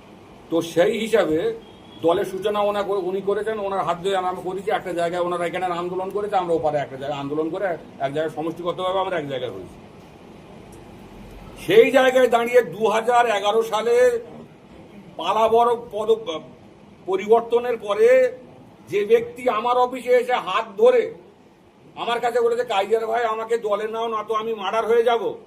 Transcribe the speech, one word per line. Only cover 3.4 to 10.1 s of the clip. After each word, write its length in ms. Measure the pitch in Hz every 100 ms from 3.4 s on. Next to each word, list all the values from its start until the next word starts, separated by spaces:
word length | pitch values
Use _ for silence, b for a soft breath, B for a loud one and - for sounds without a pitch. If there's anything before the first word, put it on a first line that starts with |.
| 214 214
ওনার 260 | 196 190
হাত 140 | 165 170
ধরে 120 | 185 190
আমরা 240 | 180 180
করেছি। 260 | 170 185 190
একটা 220 | 180 185
জায়গায় 300 | 170 170 175
ওনারা 240 | 175 175 175
এখানে 200 | 175 180
আন্দোলন 440 | 170 175 180 190
করেছে, 260 | 202 202 196
আমরা 180 | 175
ওপারে 240 | 160 151 147
একটা 180 | 127 131
জায়গায় 240 | 139 139
আন্দোলন 300 | 139 151 160
করে 140 | 185
এক 140 | 196 160 - -
জায়গায় 320 | 139 147 156
সমষ্টিগতভাবে 680 | 151 160 165 175 170 185 190
আমরা 200 | 185 175
এক 100 | 143
জায়গায় 220 | 131 120
হয়েছি। 400 | 98 87 - - - -